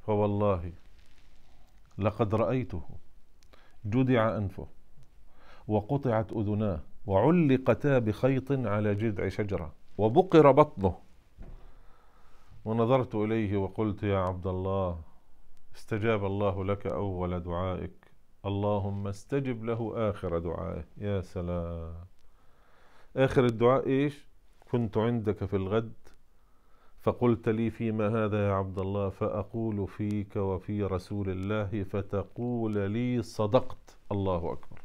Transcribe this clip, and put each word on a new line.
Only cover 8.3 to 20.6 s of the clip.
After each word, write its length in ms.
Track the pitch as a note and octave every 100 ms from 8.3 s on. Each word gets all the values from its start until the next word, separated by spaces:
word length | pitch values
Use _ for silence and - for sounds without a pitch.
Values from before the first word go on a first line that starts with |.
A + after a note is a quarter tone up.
| C3 B2
على 420 | C#3 A#2 G#2 G#2+
جذع 340 | G2+ A2+ G2+ F#2+
شجرة، 440 | - G#2 F#2+ D#2+ - - -
وبقر 540 | G#2+ C3 F#3 E3 C#3+
بطنه، 460 | C3 A#2+ - F#2+ D#2+ - - - - - - - - - - - - - - - -
ونظرت 500 | G#2+ A2+ A2+ C3 B2+
إليه 420 | G#2+ G#2+ A2+ G#2 G2+
وقلت: 460 | F#2+ - A2 G2
'يا 160 | G#2 G2
عبد 280 | F#2 F#2 F2+
الله، 540 | F#2 F#2+ G2 F#2 E2 D#2 - - - - - - -
استجاب 480 | - A2 A2+ G#2+
الله 400 | G2 G2 G2+ G2
لك 220 | F#2+ G2+ G2
أول 540 | C#2+ G2+ F2+ F2+ F2+
دعائك، 720 | F2 E2+ F#2 F2 F2 - - - - - G2
اللهم 600 | G2+ G#2 G#2 G2 G2 G2+
استجب 580 | G2+ - C#3 C3+ A#2
له 460 | A2 A2+ A2+ G#2+ A2
آخر 280 | F#2+ F#2 E2+
دعائه'". 460 | E2+ E2